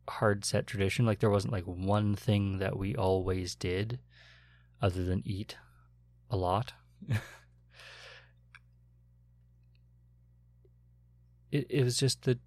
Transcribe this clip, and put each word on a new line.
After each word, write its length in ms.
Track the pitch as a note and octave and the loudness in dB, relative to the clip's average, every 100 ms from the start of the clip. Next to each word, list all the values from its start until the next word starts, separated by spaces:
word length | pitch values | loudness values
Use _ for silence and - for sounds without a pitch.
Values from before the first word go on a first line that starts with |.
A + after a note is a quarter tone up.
| - | -12
hard 340 | - A2 G2+ | 0 0 2
set 240 | - G#2 - | 0 -2 -2
tradition, 380 | G2+ G2 - A#2 | 0 0 4 2
like, 140 | G2+ | 4
there 100 | G#2+ | 4
wasn't, 240 | G2+ G2+ | 4 2
like, 100 | F#2+ | -4
one 540 | F2+ F2+ F#2+ G#2 G#2 G2+ | -4 -4 0 2 2 0
thing 420 | - G2+ G2 F#2+ | 2 4 2 0
that 180 | F#2+ G2 | -2 -2
we 160 | G2 | -2
always 640 | - F#2+ F#2+ F#2 F#2 F2+ - | 0 2 2 2 -2 -4 -4
did 440 | F#2 F#2 A2+ B2 - - - - - - _ - | -2 -2 -2 -6 -12 -20 -20 -20 -20 -20 _ -2
other 240 | G2 F2+ F2+ | 0 0 -2
than 180 | F#2+ - | -2 -2
eat 300 | G2 - - - - _ _ _ _ _ | -6 -8 -14 -20 -20 _ _ _ _ _
a 60 | G2 | -2
lot. 380 | F2+ G2 B2+ - | 2 0 -2 -10
<laughs> 360 | _ _ - A2 - - - _ _ - - - - - - _ _ - - _ _ _ _ _ _ _ _ _ _ _ _ _ _ _ _ _ _ _ _ _ _ _ _ _ _ _ - | _ _ -4 -4 -4 -16 -20 _ _ -20 -20 -20 -20 -20 -20 _ _ -20 -20 _ _ _ _ _ _ _ _ _ _ _ _ _ _ _ _ _ _ _ _ _ _ _ _ _ _ _ -4
It, 140 | D3 - | -4 -2
it 140 | D3 | 0
was 160 | B2 - | 2 2
just 240 | C3 - | 0 0
the, 160 | - B2 | -2 -2